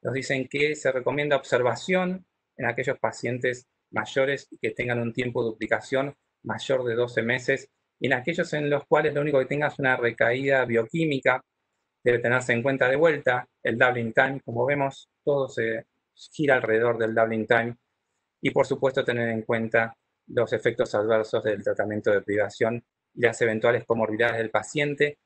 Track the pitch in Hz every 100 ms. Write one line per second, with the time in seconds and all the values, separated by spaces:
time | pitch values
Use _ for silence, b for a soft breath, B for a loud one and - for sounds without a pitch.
0 | 127 127 131 139 131 143 147 151 139 131
1 | 123 139 147 139 - 127 123 117 - 185
2 | 185 185 - _ _ - 120 120 135 127
3 | 113 - 123 123 127 120 - _ _ 113
4 | 110 - 135 139 - - 113 - 120 120
5 | 117 113 123 123 117 110 110 113 - 131
6 | 143 - _ _ - 107 - 131 123 113
7 | 120 120 117 127 127 135 - _ _ _
8 | 123 131 120 170 165 151 147 147 - 151
9 | 151 147 147 139 127 143 147 - 135 127
10 | 120 117 117 123 139 135 123 117 110 165
11 | 160 139 139 127 _ _ _ _ _ _
12 | 123 120 120 127 123 117 127 135 131 139
13 | 165 147 - 123 - _ 131 117 127 123
14 | 117 113 135 139 - 117 127 143 135 -
15 | - _ - 143 131 - 113 113 - _
16 | _ _ - - 147 131 110 110 120 117
17 | 113 113 113 113 110 117 117 120 _ _
18 | _ _ _ _ 135 143 131 131 135 131
19 | 127 120 117 113 110 117 113 117 113 -
20 | _ _ _ 120 113 113 123 120 117 107
21 | 104 113 110 117 107 101 101 101 104 107
22 | 110 101 95 101 101 - 113 120 _ _
23 | _ - 120 113 120 110 120 120 110 113
24 | 110 107 117 113 113 110 - 151 147 143
25 | 147 147